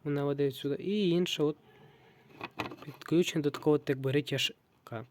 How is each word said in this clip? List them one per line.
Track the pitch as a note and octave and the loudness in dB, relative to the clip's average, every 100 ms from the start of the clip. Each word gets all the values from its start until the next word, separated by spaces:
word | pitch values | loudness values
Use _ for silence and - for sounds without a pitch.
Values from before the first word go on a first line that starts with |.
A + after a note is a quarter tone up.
Вона | D3 C#3+ | -2 -2
веде | C#3+ C#3+ C#3+ | 0 0 0
сюди. | B2+ C#3+ | 0 -4
І | C#3 F#3 G#3 F#3 | -2 -2 2 2
інша | E3+ F3+ - | 4 2 2
от | D3+ - - - - - - - - - - - - - | 0 0 -14 -20 -20 -20 -20 -20 -20 -14 -14 -8 -8 -8
підключена | - - - D#3+ F#3 E3 | -16 -16 2 2 4 0
до | D3 | -2
такого | - D#3 D3 | 0 4 4
от, | - | 2
якби, | C3+ C3+ | -2 0
ритяжка. | C#3+ D3 C3+ - - _ _ - A2+ B2 | 0 0 -2 -2 -6 _ _ -12 -12 -12